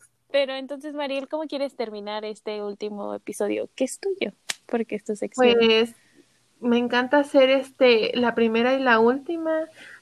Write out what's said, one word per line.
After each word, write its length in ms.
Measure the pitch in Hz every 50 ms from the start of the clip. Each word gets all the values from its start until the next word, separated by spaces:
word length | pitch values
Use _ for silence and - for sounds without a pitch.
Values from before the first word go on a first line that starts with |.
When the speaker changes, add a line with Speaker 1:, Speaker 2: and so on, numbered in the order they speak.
| _ _ _ _ _ _ -
Speaker 1:
Pero 220 | 277 277 262 269
entonces, 400 | 269 269 262 285 269 285 302 285
Mariel, 320 | 294 294 269 269 277 262 -
¿cómo 160 | - 311 320 285
quieres 260 | 302 269 277 262 -
terminar 480 | - 233 220 214 208 202 208 208 214 214
este 380 | 214 214 - - 214 214 208 208
último 520 | 208 202 - 214 214 208 202 208 208 202
episodio? 540 | 208 - - 208 - 208 208 214 214 214 - _
Que 80 | - 262
es 140 | 254 - -
tuyo, 340 | - 392 370 370 - 208 - _ _ - - - _
porque 280 | - - 233 220 - 208
es 100 | 208 -
tu 120 | - 214
sección. 400 | - 208 208 - 254 254 240 240 233
Speaker 2:
Pues, 340 | 233 226 226 226 233 233 - _ _ _ _ _ _ _ _ _ _ _ _ _
me 180 | - 247 233 240
encanta 460 | 247 240 240 240 254 247 285 294 277
ser, 260 | 285 - 277 262 262
este, 640 | 269 277 269 - - - 262 247 233 220 214 - -
la 200 | 240 240 233 233
primera 380 | 233 233 226 220 226 233 247 269
y 40 | 269
la 200 | 269 254 233 220
última. 500 | 226 233 262 277 277 - 339 330 320 320 320 320 320 - - - - - - -